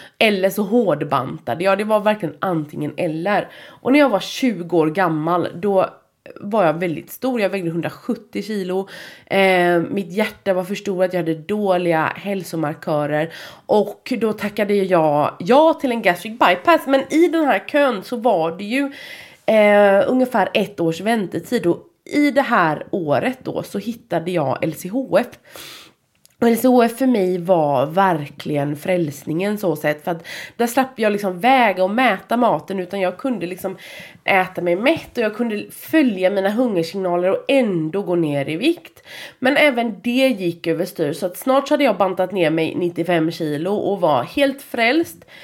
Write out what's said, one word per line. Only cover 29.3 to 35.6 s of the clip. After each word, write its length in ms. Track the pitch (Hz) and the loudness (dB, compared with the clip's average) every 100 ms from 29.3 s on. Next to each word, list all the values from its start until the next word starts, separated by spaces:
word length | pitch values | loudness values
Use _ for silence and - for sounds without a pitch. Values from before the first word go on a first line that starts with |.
| 160 202 208 | -4 -2 -2
så 180 | 190 151 | -2 -2
sett. 280 | 151 151 | -2 -2
För 80 | 185 | -4
att 160 | 170 - - - - | -8 -8 -14 -12 -4
där 100 | 233 | -2
slapp 320 | 269 254 - | 0 -2 0
jag 120 | 220 | 0
liksom 280 | 202 196 180 | 0 -2 0
väga 440 | 240 269 226 180 | 4 6 4 2
och 80 | 185 | 0
mäta 460 | 220 247 196 - 233 | 2 2 0 -2 0
maten, 420 | 226 160 165 196 | 2 2 -2 -8
utan 200 | 180 202 | -6 -2
jag 180 | 180 180 | -4 -2
kunde 300 | 269 214 175 | -6 -4 -6
liksom 300 | 185 190 180 - - - - | -8 -10 -10 -16 -18 -20 -8
äta 380 | - 190 180 - | 0 2 2 -2
mig 140 | 175 180 | -2 2
mätt 420 | 254 330 - 247 | 2 0 -4 -4
och 60 | |
jag 120 | 214 214 | -4 -2
kunde 300 | 233 208 | -4 -4